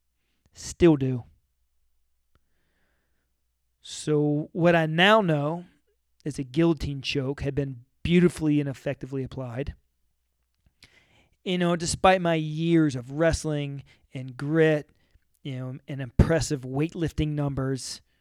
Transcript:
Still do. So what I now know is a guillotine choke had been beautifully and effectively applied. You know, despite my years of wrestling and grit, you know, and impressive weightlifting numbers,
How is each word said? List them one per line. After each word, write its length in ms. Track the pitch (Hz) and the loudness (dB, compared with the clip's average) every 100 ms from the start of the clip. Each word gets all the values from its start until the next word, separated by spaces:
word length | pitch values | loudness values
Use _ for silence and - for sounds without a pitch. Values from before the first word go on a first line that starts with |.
| _ _ _ _ _ | _ _ _ _ _
Still 420 | - - - 175 147 | -18 -10 4 6 6
do. 280 | 131 127 - _ _ _ _ _ _ _ _ _ _ _ _ _ _ _ _ _ _ _ _ _ _ _ _ _ | 0 -4 -10 _ _ _ _ _ _ _ _ _ _ _ _ _ _ _ _ _ _ _ _ _ _ _ _ _
So 680 | - - - 151 147 147 156 | -18 -10 -2 0 0 -2 -4
what 240 | 185 170 170 | 0 4 4
I 100 | 160 | 2
now 360 | 160 190 220 | 2 4 4
know 440 | 185 147 147 170 175 _ _ _ _ _ | 4 0 -2 -6 -12 _ _ _ _ _
is 140 | 151 143 | -10 -8
a 60 | |
guillotine 580 | 131 131 170 156 147 139 | -6 0 2 2 -4 -6
choke 400 | - 143 135 143 | -4 -4 -4 -6
had 140 | 143 139 | -4 -4
been 300 | 139 123 _ _ | -6 -8 _ _
beautifully 560 | 160 175 175 - 156 147 | 2 6 4 2 0 0
and 100 | 139 | 0
effectively 540 | 123 147 135 131 135 | -6 -8 -8 -8 -8
applied. 500 | 127 139 127 117 117 - _ _ _ _ _ _ _ _ _ _ - _ _ _ _ _ | -8 -10 -10 -8 -8 -10 _ _ _ _ _ _ _ _ _ _ -20 _ _ _ _ _
You 140 | - 180 | -4 0
know, 180 | 175 175 | 0 0
despite 460 | 165 - 190 185 | -2 2 4 4
my 140 | 170 165 | 2 0
years 600 | 156 151 165 165 151 131 | -2 -4 2 4 2 -2
of 160 | 120 | -8
wrestling 720 | 143 165 147 156 147 143 139 - _ _ | 0 0 0 -4 -4 -6 -10 -16 _ _
and 240 | 131 131 127 | -14 -12 -8
grit, 540 | 143 160 156 151 - _ _ _ _ _ | -2 4 4 2 -4 _ _ _ _ _
you 160 | 143 127 | -10 -10
know, 220 | 127 127 - | -10 -12 -12
and 120 | 139 | -10
impressive 640 | 127 - - 160 - 143 | -4 4 4 4 0 -6
weightlifting 680 | 127 135 165 185 156 - 151 | -4 -2 -2 -2 -6 -4 -4
numbers, 720 | 147 143 135 135 135 - - _ _ | -2 -4 -4 -4 -6 -8 -14 _ _